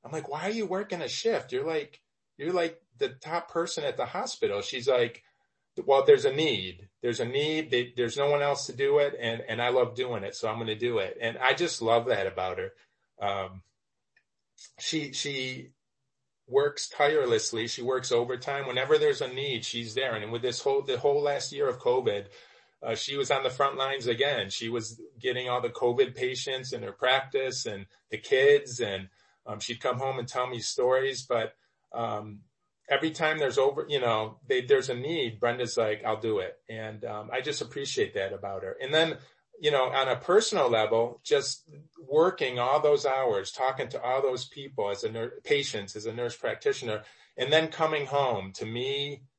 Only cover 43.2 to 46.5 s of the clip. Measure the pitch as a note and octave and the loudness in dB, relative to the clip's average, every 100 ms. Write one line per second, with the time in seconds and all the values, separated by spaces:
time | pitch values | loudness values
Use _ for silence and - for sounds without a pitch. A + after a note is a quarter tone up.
43.2 | C3 G2+ G2 - C3 B2+ B2 B2 A#2+ C3 | 2 0 -2 -2 0 0 -6 -4 0 2
44.2 | C3+ B2 - - C#3 C3+ G2+ G2+ A2+ A2 | 2 0 -8 -14 -12 -4 -4 -2 -4 -4
45.2 | A#2+ - - C#3+ C3+ A2 G2 A2 G#2+ A2+ | -8 -10 0 0 0 -6 -8 -8 -8 -6
46.2 | A#2+ - A#2+ | -6 -4 -6